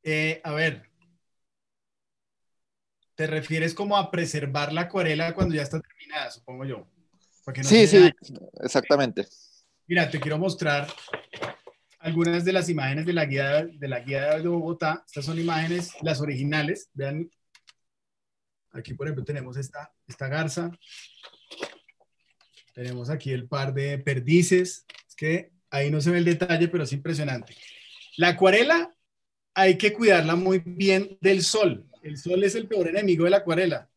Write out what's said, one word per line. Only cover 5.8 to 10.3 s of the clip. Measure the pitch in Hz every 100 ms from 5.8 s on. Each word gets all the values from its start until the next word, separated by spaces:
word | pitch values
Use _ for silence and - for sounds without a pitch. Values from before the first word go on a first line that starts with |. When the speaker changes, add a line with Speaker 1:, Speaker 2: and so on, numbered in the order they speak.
Speaker 1:
terminada, | - _ - 151 127
supongo | - - 127 135
yo? | 113 92 _ _ _ _ _
Para | - 123
que |
no | 131
Speaker 2:
Sí, | 220 196
Speaker 1:
se |
Speaker 2:
sí, | 202
Speaker 1:
dañe. | 165 - - 127 95 -
Speaker 2:
exactamente. | 123 139 - 143 127 98 101 - _ _ _ _ -
Speaker 1:
Mira, | 175 151
te | 151
quiero | 147